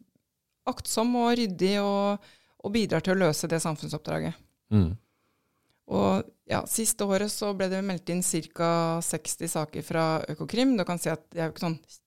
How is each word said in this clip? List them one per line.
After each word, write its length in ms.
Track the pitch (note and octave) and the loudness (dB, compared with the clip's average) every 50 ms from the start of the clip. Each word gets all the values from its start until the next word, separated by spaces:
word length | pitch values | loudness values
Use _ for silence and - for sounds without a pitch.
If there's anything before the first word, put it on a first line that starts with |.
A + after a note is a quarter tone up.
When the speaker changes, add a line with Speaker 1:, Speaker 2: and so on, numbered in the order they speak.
| - _ _ _ _ _ _ _ _ _ _ _ - - | -20 _ _ _ _ _ _ _ _ _ _ _ -6 -6
Speaker 1:
aktsom 460 | B3+ - - - - A3+ A3+ A#3+ A#3+ | -6 -6 -6 -4 -2 0 2 2 2
og 220 | B3 A#3 A#3 A#3+ A#3+ | 4 4 4 4 4
ryddig 400 | A#3+ G#3 F3+ D#3+ F3 F#3+ G3+ G3+ | 2 0 0 2 2 2 2 2
og, 380 | G3+ G3+ G3+ G3+ G3+ G3+ G3+ G3+ - - - _ _ _ _ _ | 2 2 2 2 2 0 0 -2 -6 -14 -20 _ _ _ _ _
og 120 | - G3+ G3+ | -8 -2 0
bidrar 280 | A#3 G#3+ - - E3 | 0 0 2 0 0
til 140 | - F#3 F#3 | 2 2 2
å 40 | F#3+ | 4
løse 280 | F#3 D#3 D3+ - - D#3+ | 4 4 2 2 -2 -2
det 140 | E3 E3 | -2 0
samfunnsoppdraget. 720 | - E3+ D#3 D3+ D#3 D3+ D3 D#3 - D#3+ D#3 D#3 D#3 D#3+ E3 - - _ _ _ _ - | 0 -2 -4 -4 -6 -8 -8 -8 -6 -4 -4 -4 -4 -4 -6 -8 -14 _ _ _ _ 2
Speaker 2:
Mm. 260 | A2 G#2 F#2 D#2+ G2 - _ _ _ _ _ _ _ _ _ _ _ _ _ _ _ _ _ - | 4 4 4 4 0 -6 _ _ _ _ _ _ _ _ _ _ _ _ _ _ _ _ _ -4
Speaker 1:
Og 360 | F#3+ F#3+ G3+ G3 F#3+ G3 - - _ _ _ | 0 2 2 4 2 2 0 -4 _ _ _
ja, 160 | - - - - | -4 -4 -2 -2
siste 420 | - - - A3+ G#3+ - - G#3 G3+ | -2 -4 -2 0 -2 0 -2 0 0
året 240 | F#3+ F#3+ G#3 G#3 | 2 0 0 -2
så 220 | - - G#3+ G3+ G3+ | -4 -4 -4 -4 -2
ble 140 | F#3+ G3 F#3 | -2 -2 -2
det 120 | F#3 F#3+ G3 | -2 -2 -2
meldt 260 | G3 F#3 E3+ - - | -4 -4 -6 -4 -4
inn 120 | E3+ F3+ | -2 -2
cirka 800 | F3+ - - E3 D#3 - - - E3+ E3+ E3+ E3+ E3 E3 E3 E3+ | 0 0 -2 -2 -4 -4 -4 -2 0 2 2 2 2 0 0 -2
seksti 460 | E3+ - - D#3 - - - - - E3+ | -2 -2 -4 -4 -4 -6 -6 -6 -4 -4
saker 340 | - E3+ D3+ D3+ - D#3 | -2 -2 -4 -4 -6 -10
fra 380 | - - E3+ E3 E3 D#3+ D#3+ D#3+ - - | -8 -2 0 0 2 2 2 0 -2 -4
Økokrim. 480 | D3+ - D3+ - - A3+ C4 C4+ B3+ G#3 | -6 -8 -8 -4 0 2 4 4 4 2
Du 60 | F3 | 0
kan 160 | F3+ F3 E3+ | -2 -2 -2
si 100 | - D#3 | -2 -2
at 140 | D#3+ D#3 - - | -4 -4 -6 -10
det 80 | - E3+ | -6 -4
er 80 | E3 D#3+ | -4 -4
jo 60 | D#3+ | -4
ikke 120 | - G3 E3+ | -4 -2 -2
sånn 120 | D#3+ - _ - - - _ | -2 -4 _ -18 -20 -20 _